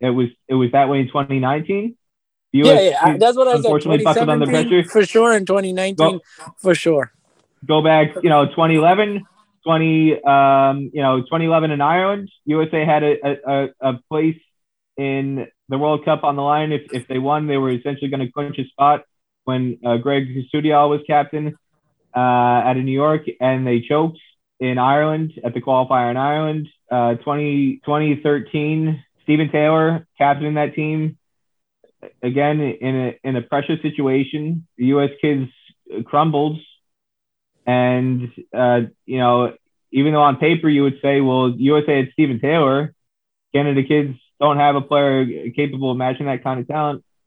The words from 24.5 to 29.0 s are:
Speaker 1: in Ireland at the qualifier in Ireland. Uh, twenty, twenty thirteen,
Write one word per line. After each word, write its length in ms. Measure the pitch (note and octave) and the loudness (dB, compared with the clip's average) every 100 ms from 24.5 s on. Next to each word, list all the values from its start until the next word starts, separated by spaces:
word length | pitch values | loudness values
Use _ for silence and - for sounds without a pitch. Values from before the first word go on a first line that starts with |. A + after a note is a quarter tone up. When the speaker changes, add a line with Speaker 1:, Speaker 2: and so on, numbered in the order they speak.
| - | -8
Speaker 1:
in 160 | B2+ B2+ | -4 0
Ireland 580 | B2+ C#3+ D#3 D#3 D#3+ - | 2 2 0 -2 -6 -6
at 100 | A#2+ | -8
the 60 | A#2+ | -6
qualifier 500 | C3+ C3 B2+ B2+ A#2+ | -2 0 0 0 0
in 60 | B2+ | -2
Ireland. 520 | C#3 D3+ D#3 D#3 D3+ _ - | -2 -2 -4 -6 -8 _ -6
Uh, 240 | B2 A#2+ | -2 0
twenty, 640 | A#2+ - D3 D3 C#3+ C3+ C3+ | -2 -4 -4 -2 0 -2 -2
twenty 360 | - D3 D3+ C#3+ | -4 -2 0 0
thirteen, 840 | D3+ D3 D3 D#3 D3+ D#3 D#3 D#3 | 0 -2 -2 -4 -2 -2 -2 -4